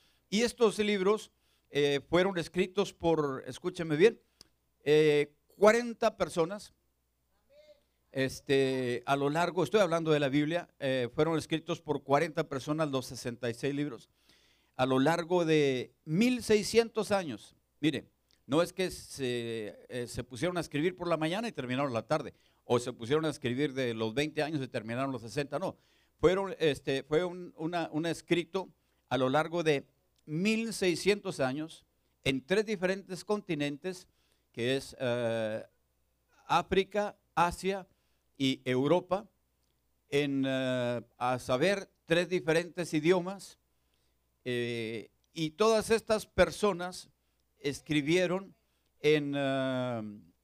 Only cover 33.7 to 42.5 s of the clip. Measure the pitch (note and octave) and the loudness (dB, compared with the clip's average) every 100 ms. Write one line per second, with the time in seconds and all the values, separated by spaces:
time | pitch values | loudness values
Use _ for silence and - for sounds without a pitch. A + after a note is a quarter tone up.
33.7 | C#3+ F#3 F3+ - _ _ _ _ - A#2+ | -4 -8 -10 -18 _ _ _ _ -4 -2
34.7 | C3+ - - B2+ A#2+ A#2 A2+ A2 A2 - | -2 -4 -6 -2 -2 -2 -2 -2 -6 -10
35.7 | _ _ _ _ _ _ _ - D#3+ E3+ | _ _ _ _ _ _ _ -2 -2 2
36.7 | F#3+ F#3+ G#3 G#3 - _ - F3 F3 F#3 | 0 0 -2 -4 -8 _ 0 0 0 -4
37.7 | G3 F3 _ _ _ _ - C3+ C3 C3 | -4 -8 _ _ _ _ -2 0 0 0
38.7 | B2+ C#3+ F3 F3 F#3+ A3 _ _ _ _ | 0 4 2 2 -6 -6 _ _ _ _
39.7 | _ _ _ - C#3+ C#3+ C#3 C3+ C3 C3 | _ _ _ -4 -2 0 0 0 0 0
40.7 | B2+ A#2+ A#2+ - - B2 B2+ - B2+ F3 | 0 -2 -4 -8 -6 -2 -2 0 2 2
41.7 | G3 F#3+ _ - E3 F3 F3+ D3+ | 0 -6 _ 0 0 2 -2 0